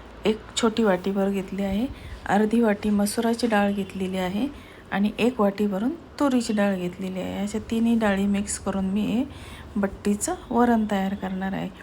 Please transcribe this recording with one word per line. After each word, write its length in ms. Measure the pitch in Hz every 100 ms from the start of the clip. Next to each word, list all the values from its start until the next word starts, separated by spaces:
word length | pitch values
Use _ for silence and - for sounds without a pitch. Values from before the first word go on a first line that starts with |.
| - - 196
एक 140 | 220 - -
छोटी 280 | 226 220
वाटीभर 460 | 220 180 190 196 196
घेतली 340 | 196 185 190
आहे, 240 | 196 196 277 - - - -
अर्धी 360 | 202 214 226
वाटी 280 | 233 208 214
मसुराची 580 | 208 202 233 226 233 240
डाळ 240 | 208 202
घेतलेली 460 | 202 190 190 185 190
आहे 300 | 185 202 285 - - - -
आणि 200 | - 208 -
एक 220 | 226 247
वाटी 260 | 202 202 208
भरून 220 | 190 240 339
तुरीची 580 | - - 285 254 233
डाळ 220 | 208 202 190
घेतलेली 440 | 180 185 190 185
आहे. 180 | 185 185
अशा 220 | 208 214 208
तिन्ही 280 | 226 233 233
डाळी 260 | 214 196 202
मिक्स 340 | 202 208 -
करून 260 | 202 190 190
मी 160 | 202
हे 240 | 190 214 294 - - - - 208
बट्टीचं 600 | 202 - 208 208 - 359 -
वरण 360 | 233 240 233 208
तयार 220 | 202 190
करणार 400 | 202 190 185 190
आहे. 160 | 175 180 -